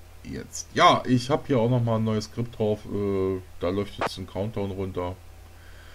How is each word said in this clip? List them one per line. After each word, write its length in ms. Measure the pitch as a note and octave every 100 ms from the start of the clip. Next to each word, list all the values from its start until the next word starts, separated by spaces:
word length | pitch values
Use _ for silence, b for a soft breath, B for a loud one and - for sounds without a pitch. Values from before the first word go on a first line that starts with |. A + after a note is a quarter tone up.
| - -
jetzt. 440 | - - - - -
Ja, 300 | A#2 F3 B2+ -
ich 240 | B2+ -
hab 180 | D3+ -
hier 120 | B2+
auch 100 | A#2+
nochmal 280 | B2+ A#2 A2
ein 60 | A2
neues 200 | G#2+ -
Skript 320 | - A#2+ -
drauf. 280 | G#2+ G#2+ -
Äh, 560 | G2+ G2+ G2 F#2+ F#2+ F2+ -
da 80 | F2
läuft 320 | G2 G2+ -
jetzt 180 | - -
ein 100 | F#2
Countdown 440 | F#2 G#2+ G#2 G2
runter. 460 | G2 F#2+ F2+ F2+ F#2 - - - B B B B